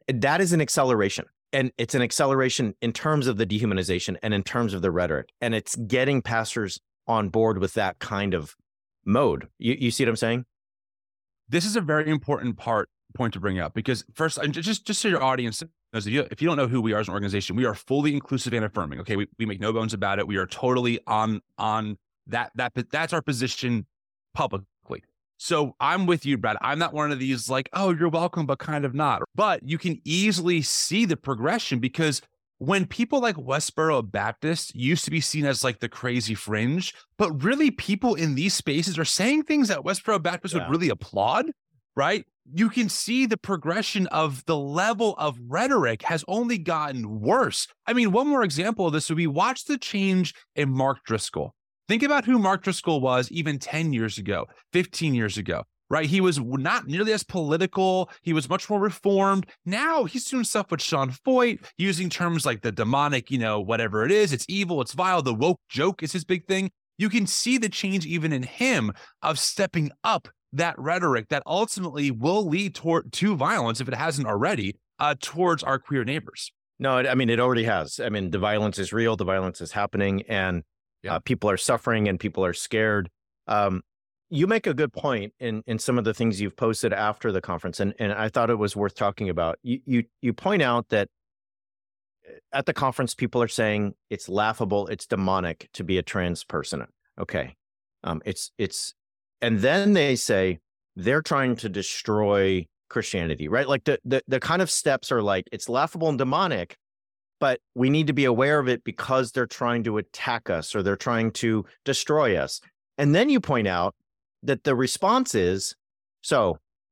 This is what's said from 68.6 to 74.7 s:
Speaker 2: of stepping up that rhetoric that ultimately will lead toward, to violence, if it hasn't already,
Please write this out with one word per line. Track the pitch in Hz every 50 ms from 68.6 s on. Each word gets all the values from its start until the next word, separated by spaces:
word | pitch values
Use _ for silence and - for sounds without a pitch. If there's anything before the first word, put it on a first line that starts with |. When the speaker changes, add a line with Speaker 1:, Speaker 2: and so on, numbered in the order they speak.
| 240 262 240 151 113 104 - - - - _ _ -
Speaker 2:
of | 151 156 139
stepping | - - - - 196 185 - 175 151 139 - _ -
up | 226 214 - - - - _ _ _ -
that | 139 170 170 - -
rhetoric | 131 156 175 185 175 156 127 113 107 -
that | 151 143 - -
ultimately | 160 196 226 220 - 196 185 165 131 147 143 139
will | 120 110 120 160 185 214 208
lead | 165 147 190 202 190 -
toward, | - - 165 165 151 - 131 -
to | - 180 214 202
violence, | 139 135 170 226 190 120 113 113 117
if | 131 127
it | 123
hasn't | 117 151 165 143 143 123 107
already, | 104 104 127 165 156 123 101 98